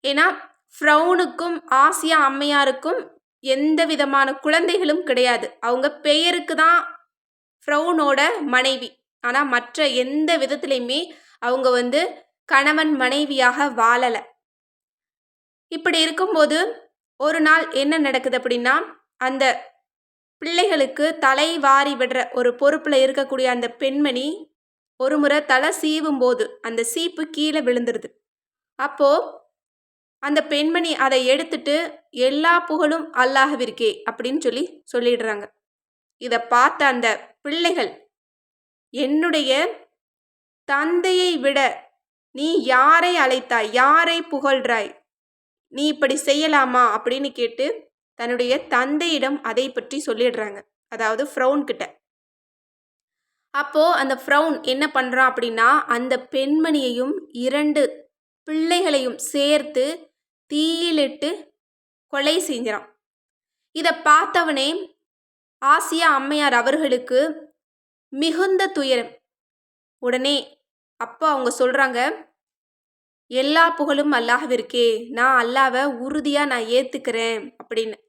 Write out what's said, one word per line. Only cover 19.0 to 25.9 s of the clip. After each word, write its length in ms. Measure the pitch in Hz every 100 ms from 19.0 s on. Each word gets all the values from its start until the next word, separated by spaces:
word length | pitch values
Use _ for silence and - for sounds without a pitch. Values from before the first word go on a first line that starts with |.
| _ _
அந்த 540 | 262 269 262 - - _ _ _ _ _ _ _
பிள்ளைகளுக்கு 800 | 320 339 403 320 262 269 302 320
தலை 420 | 269 269 311 339
வாரி 340 | 277 269 285
விடுற 400 | 269 254 254 -
ஒரு 180 | 254 247
பொறுப்புல 420 | 240 277 302 302
இருக்கக்கூடிய 500 | 277 262 269 262 262
அந்த 260 | 254 247 240
பெண்மணி 840 | 240 269 277 294 247 277 392 320 _ _ _ _ _
ஒரு 200 | 262 302
முறை 280 | 285 294 294
தலை 240 | 262 302 359
சீவும் 380 | 311